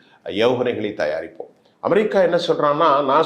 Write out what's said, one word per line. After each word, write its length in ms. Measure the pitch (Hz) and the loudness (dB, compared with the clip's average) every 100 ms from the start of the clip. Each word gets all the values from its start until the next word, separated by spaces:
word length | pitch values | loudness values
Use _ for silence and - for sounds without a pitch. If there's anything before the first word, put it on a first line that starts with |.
| _ _ - | _ _ -8
ஏவுகணைகளை 680 | 92 117 123 127 107 107 | 0 0 2 -2 -2 -6
தயாரிப்போம்." 580 | - 76 82 82 - - _ _ _ | -4 -4 -4 -8 -14 -18 _ _ _
அமெரிக்கா 420 | 120 180 214 202 | -2 0 2 2
என்ன 140 | 175 170 - | 2 0 0
சொல்றான்னா, 580 | 151 147 147 165 139 143 | 0 0 2 2 2 2
"நான் 200 | 143 | 2